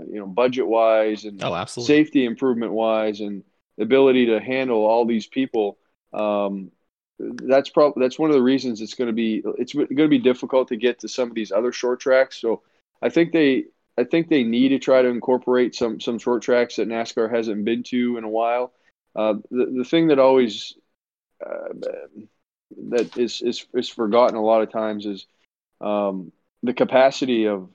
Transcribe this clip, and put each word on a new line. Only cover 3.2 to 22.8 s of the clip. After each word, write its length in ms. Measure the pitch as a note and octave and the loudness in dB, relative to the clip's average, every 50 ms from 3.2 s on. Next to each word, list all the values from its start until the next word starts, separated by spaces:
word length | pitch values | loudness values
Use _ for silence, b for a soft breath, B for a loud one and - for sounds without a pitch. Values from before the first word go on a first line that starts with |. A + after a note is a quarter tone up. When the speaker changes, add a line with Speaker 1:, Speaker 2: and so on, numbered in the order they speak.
Speaker 1:
and 240 | G#2+ G#2 G2+ F#2+ - _ _ _ _ _ _ | -8 -10 -10 -12 -14 _ _ _ _ _ _
the 80 | - G#2+ | -6 0
ability 420 | A2 C3 C3+ C3+ C3+ B2+ B2+ B2 | 2 4 6 6 6 6 4 4
to 140 | A2+ A2+ G#2+ | 4 2 0
handle 440 | G2 A#2+ B2+ C3 C3 B2+ A#2+ A2 G#2+ | 0 -2 -4 -4 -2 -2 0 0 2
all 220 | G#2+ A2+ A#2 A#2+ | 2 2 2 2
these 220 | A2+ A#2+ A2 G#2 - | 0 0 -2 -4 -4
people. 500 | - C3+ C3 C3 - A2+ G#2 G2+ G2 _ _ _ _ _ _ _ | -4 -4 -4 -2 -2 -2 -2 -2 -4 _ _ _ _ _ _ _
Um, 600 | - G2+ G#2+ G#2 G#2 G2+ G2+ G2+ G2 G2 F#2+ F#2 _ _ _ _ _ _ _ _ _ - | -8 -4 -2 -2 -2 -2 -2 -4 -4 -8 -10 -14 _ _ _ _ _ _ _ _ _ -12
that's 500 | A2 A2+ A#2+ A#2+ B2 B2 C3 C#3 C#3 - | -12 -10 -10 -8 0 2 2 2 2 2
prob-, 240 | - E3+ D3+ C#3+ - B2 | 2 4 4 4 4 0
that's 200 | B2+ B2+ B2+ - | 0 -2 0 -2
one 120 | D#3 D#3 | 0 2
of 40 | D3+ | 2
the 80 | C#3 | 4
reasons 380 | B2 B2+ C#3 C#3 B2 B2+ A#2 G#2 | 4 4 2 0 0 -4 -6 -6
it's 140 | A2 G#2 - | -10 -10 -6
gonna 180 | - B2+ A#2+ | -4 -4 -2
be, 300 | A2 A2+ A2+ A2 A2 G#2 - G#2 - - | -2 -2 0 0 -2 -2 -4 -6 -6 -6
it's 140 | B2 B2+ | -6 -6
w-, 220 | - C#3+ D#3 - C3 | -4 -4 -4 -2 0
gonna 140 | C3+ D#3 D3+ | 0 2 4
be 100 | D3 B2+ | 4 4
difficult 500 | A2+ B2+ B2+ - - B2+ - C3 B2+ - | 4 2 2 2 -2 -2 0 0 0 0
to 80 | B2+ | -2
get 240 | A2 A#2 B2 A#2+ - | -2 0 -2 -2 -2
to 80 | - A2 | -8 -8
some 200 | - - B2+ A#2+ | -6 -4 -4 -4
of 60 | A#2 | -4
these 180 | A2+ G#2+ F#2+ | -8 -6 -2
other 180 | F#2+ G#2 A#2 B2 | -2 0 0 -2
short 300 | B2 - - B2 B2 B2 | -2 -4 -4 -4 -4 -2
tracks. 400 | - C3+ C3 C3 C3+ - - - | 0 2 4 4 4 2 -2 -4
So 220 | - A2+ G#2+ - _ _ _ _ _ _ _ _ | -2 -2 -2 -2 _ _ _ _ _ _ _ _
I 80 | - A#2+ | -4 0
think 220 | - E3 E3+ E3+ | 2 2 2 2
they, 320 | E3 E3 D3+ C#3 C3 A#2+ - - _ _ _ _ _ - | 2 2 4 4 2 0 -2 -6 _ _ _ _ _ -4
I 60 | B2 | -2
think 260 | B2 - E3 E3 E3 | 0 0 -2 0 2
they 120 | E3 C#3+ | 2 2
need 280 | A#2+ A2+ A2+ A#2+ C3 C3+ | 2 2 2 2 2 2
to 80 | C3+ B2+ | 2 0
try 240 | - - C3 C3 | 2 4 4 4
to 60 | B2+ B2 | 4 4
incorporate 640 | B2 A#2 - - B2+ B2 B2 - B2+ B2+ B2 A2 - | 0 -2 -2 -2 -2 0 0 0 2 2 2 0 0
some, 260 | - B2 A#2 A2 - | -2 -4 -4 -4 -6
some 180 | - - A#2+ G#2+ | -6 -6 -6 -4
short 220 | - B2 B2 A2+ | -2 -2 -2 -2
tracks 360 | - - B2 A#2+ A#2+ A#2 - | 0 0 2 2 0 0 -2
that 120 | - G#2 G#2 | -4 -4 -2
nascar 420 | A#2 A2+ A2+ - - B2+ A2+ G#2+ | -4 -6 -6 -4 -4 -4 -2 0
hasn't 360 | A#2+ A#2 A2+ A#2 G#2 G#2 G#2 | -2 -2 -2 -2 -4 -4 -2
been 160 | A2+ A#2 A#2+ | -2 -2 -2
to 340 | A#2+ - - B2 B2 B2 A#2+ | -4 -4 -2 -2 -2 -2 -2
in 80 | A#2 A2 | -4 -6
a 40 | G#2+ | -4
while. 440 | G#2+ A2+ A2+ A#2 A#2+ B2 B2 B2 _ _ _ _ _ _ _ _ _ | -2 -2 0 0 0 -2 -2 -6 _ _ _ _ _ _ _ _ _
Uh, 200 | G#2+ G#2+ A2 G#2+ G#2 - _ | -2 0 0 0 -2 -6 _
the, 160 | - B2 A#2+ - C3 | -2 -2 -2 0 -2
the 80 | B2+ B2 | -4 -2
thing 220 | - - E3 E3 | 0 2 2 4
that 120 | D#3+ D3 C3+ | 4 4 4
always, 600 | C3 C3 C3 C3 B2+ A2+ G#2 - - - - _ _ _ _ _ _ _ _ _ _ _ _ _ - | 6 6 6 4 2 2 -2 -8 -14 -16 -18 _ _ _ _ _ _ _ _ _ _ _ _ _ -12
uh, 300 | - - - - - - - - - - - C#2+ - D2+ - A2 - _ _ _ _ _ _ _ _ - - | -12 -10 -10 -10 -12 -12 -10 -10 -10 -10 -10 -14 -18 _ -20 -20 -20 _ _ _ _ _ _ _ _ -20 -16